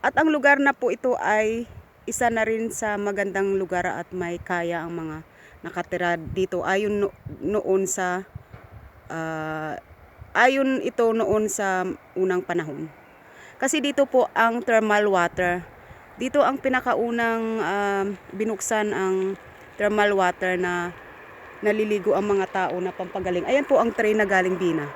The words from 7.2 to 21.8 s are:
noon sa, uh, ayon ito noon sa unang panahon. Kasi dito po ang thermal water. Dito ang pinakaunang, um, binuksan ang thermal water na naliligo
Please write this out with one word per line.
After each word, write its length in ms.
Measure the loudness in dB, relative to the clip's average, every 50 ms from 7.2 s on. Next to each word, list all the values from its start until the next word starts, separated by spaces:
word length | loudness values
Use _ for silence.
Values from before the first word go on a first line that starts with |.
| -16 -16 -14 -8
noon 480 | -6 -2 -2 -2 0 0 0 0 0 -2
sa, 400 | -2 -2 -2 -2 -2 -4 -6 -10 -18 -20 -20 -20 -20 -20 -20 -20 -20 -20 -20 -20 -20 -20 -16 -10
uh, 640 | -8 -6 -6 -6 -6 -6 -6 -6 -6 -6 -6 -8 -8 -10 -14 -20 -20 -20 -20 -20 -20 -20 -20 -2 4
ayon 480 | 6 6 6 6 4 2 2 2 0 -2
ito 260 | -2 0 2 2 2 2
noon 320 | 2 2 2 2 2 2 0
sa 400 | -2 -2 -2 0 0 0 -2 -2 -6 -8 -12 -10
unang 320 | -2 -2 0 2 0 -2 -2
panahon. 480 | -2 -4 -4 -4 -4 -8 -10 -10 -12 -14 -20 -20 -20 -20 -20 -20 -20 -20 -20 -20 -20 -8
Kasi 240 | -4 -2 0 0 0
dito 240 | 0 0 2 2 2
po 240 | 4 4 2 2 4 4
ang 240 | 2 4 4 2 0
thermal 480 | 0 4 4 4 4 4 4 4 4 4
water. 560 | 4 4 2 2 0 0 0 0 0 -2 -4 -12 -20 -20 -20 -20 -20 -20 -20 -20 -10
Dito 300 | -6 -6 0 2 4 4
ang 180 | 4 2 0
pinakaunang, 800 | -2 0 -2 0 0 0 0 0 0 -2 -2 0 0 0 0 -2 -2 -2 -2 -2
um, 480 | -2 -2 0 0 0 0 0 0 -2 -2 -6 -8 -12 -14 -6
binuksan 580 | -4 -4 -4 -4 -4 -4 -2 0 0 0 -2 -2
ang 400 | -2 0 0 0 0 0 -2 -4 -6 -12 -20 -20 -20 -20 -20 -6
thermal 400 | -2 0 2 4 4 4 4 4
water 400 | 4 2 2 2 0 -2 -2 0
na 400 | 0 0 -2 -2 -2 -4 -6 -8 -12 -18 -20 -20 -20 -20 -20 -20 -20 -20 -20 -14 -4
naliligo 500 | 0 0 2 2